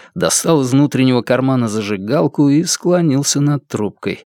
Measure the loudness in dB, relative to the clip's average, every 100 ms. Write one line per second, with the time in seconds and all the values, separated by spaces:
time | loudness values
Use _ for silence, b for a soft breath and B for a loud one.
0 | B -4 -2 0 0 0 2 2 2 2
1 | 2 2 0 0 0 0 -2 -4 -4 -6
2 | -2 0 0 2 2 2 0 -4 0 0
3 | 2 0 0 0 0 -2 -4 -6 -4 -6
4 | -8 -8 -12